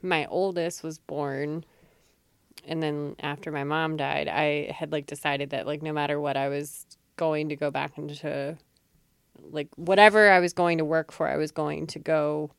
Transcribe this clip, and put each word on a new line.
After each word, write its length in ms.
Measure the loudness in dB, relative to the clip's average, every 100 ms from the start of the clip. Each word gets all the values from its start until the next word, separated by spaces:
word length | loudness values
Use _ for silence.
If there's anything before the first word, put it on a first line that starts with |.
my 240 | 0 0 0
oldest 560 | 0 0 0 -4 -4
was 160 | -10 -12
born 640 | -8 -6 -4 -4 -4 -6 -10 _ _ _ _ _ _ _ _ -20 -8
and 140 | -4
then 320 | -2 -2 -6 -6
after 320 | -8 -6 -6
my 120 | -6
mom 320 | -2 0 0 -2
died, 300 | -2 -2 -2
I 440 | 0 0 0 -4
had, 200 | -8 -4
like, 140 | -6 -6
decided 460 | -6 -2 -2 -2
that, 160 | -4 -4
like, 140 | -6
no 100 | -4
matter 260 | -2 -2 -2
what 160 | -2 -2
I 140 | -2
was 360 | -2 -6 -12 -20 -20 _ -4
going 340 | -2 0 -2
to 60 | -2
go 140 | -4
back 280 | -2 -6 -8
into, 600 | -12 -10 -8 -6 -6 -10 _ _ _ _ _ _ _ -20 -12
like, 160 | -8 -8 -8
whatever 560 | 2 10 10 10 8
I 80 | 8
was 140 | 6
going 260 | 2 2 2
to 60 | 2
work 260 | 0 -2
for, 160 | -4 -2
I 100 | 0
was 140 | -2
going 340 | -2 -4 -4 -8
to 120 | -8
go 500 | -2 0 0 -2 -6